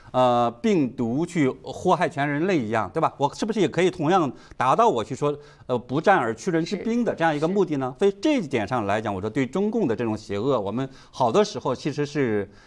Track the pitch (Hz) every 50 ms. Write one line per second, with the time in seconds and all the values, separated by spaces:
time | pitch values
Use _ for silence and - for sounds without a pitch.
0 | - - - 127 127 123 123 120 120 120 - - - 226 208 170 143 120 - -
1 | 123 113 117 139 170 170 - 185 143 127 - - - - - - - 185 180 151
2 | 180 151 - 139 139 147 143 143 160 196 196 156 120 104 110 113 104 90 - 160
3 | 156 139 - - 139 143 - - - 214 220 226 185 135 - 160 180 180 - -
4 | 151 147 185 190 160 131 - - - - - - 120 127 143 180 233 233 165 117
5 | 104 - 139 - 147 147 147 143 - - - - - - 127 120 110 - 127 135
6 | - 214 196 175 131 113 113 - - 196 165 160 165 170 208 180 - 220 226 240
7 | 240 185 113 - 165 165 151 147 147 165 190 208 190 - 151 139 131 127 139 -
8 | 190 202 196 202 - 311 302 269 190 135 131 117 104 98 127 123 107 98 101 110
9 | 110 110 101 92 92 110 107 143 135 123 - 185 202 214 220 233 208 139 110 -
10 | 123 113 110 110 - - 98 101 107 135 135 120 101 98 101 123 135 131 - -
11 | - - - - 131 117 117 190 214 208 - 120 - 151 127 - - 160 135 -
12 | 143 143 - 151 135 120 107 104 98 - - - -